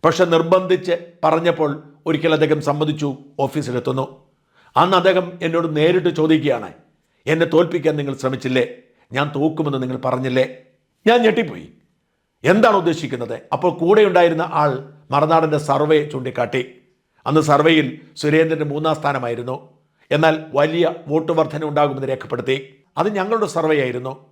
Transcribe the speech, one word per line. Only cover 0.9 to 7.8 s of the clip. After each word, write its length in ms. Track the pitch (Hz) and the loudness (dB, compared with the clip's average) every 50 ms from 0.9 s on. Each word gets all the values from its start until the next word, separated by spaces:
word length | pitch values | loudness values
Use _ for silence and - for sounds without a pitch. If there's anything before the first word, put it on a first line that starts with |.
| 170 170 - - _ _ - | -4 -4 -6 -18 _ _ 0
പറഞ്ഞപ്പോൾ 440 | 156 160 165 170 170 160 160 156 147 143 151 - - _ _ _ | 0 0 2 0 0 0 0 -2 -2 -2 -6 -12 -20 _ _ _
ഒരിക്കൽ 260 | 165 160 151 151 165 156 147 | -4 -4 0 0 0 2 2
അദ്ദേഹം 200 | 156 147 156 147 147 147 | 2 0 0 -2 0 -4
സമ്മതിച്ചു, 400 | 143 147 156 151 151 151 147 143 131 - - - _ - 139 | -2 -2 -2 -4 -4 -4 -6 -6 -8 -10 -16 -14 _ -4 -4
ഓഫീസിലെത്തുന്നു. 600 | 131 - 156 123 123 123 123 123 135 131 131 135 - - _ _ _ _ _ _ _ _ _ _ _ _ 127 | -4 -4 -6 -6 -4 -6 -4 -4 -4 -4 -4 -6 -8 -12 _ _ _ _ _ _ _ _ _ _ _ _ 2
അന്ന് 140 | 165 180 190 | 2 4 4
അദ്ദേഹം 280 | 180 170 190 180 185 180 175 175 - 170 | 4 4 4 2 2 -2 -4 -10 -6 -6
എന്നോട് 220 | 165 165 170 170 160 151 | -2 -2 -2 -2 -2 0
നേരിട്ട് 340 | 151 156 170 180 185 151 175 147 | 2 2 2 2 2 0 0 0
ചോദിക്കുകയാണ്, 500 | 156 156 160 160 151 135 143 123 117 104 90 - _ _ _ _ _ _ _ _ _ _ 131 | 0 2 2 2 2 2 0 -2 -2 -6 -12 -16 _ _ _ _ _ _ _ _ _ _ -2
"എന്നെ 140 | 160 160 170 165 160 | 0 0 2 4 4
തോൽപ്പിക്കാൻ 400 | 160 180 156 - 175 | 2 2 2 -2 -2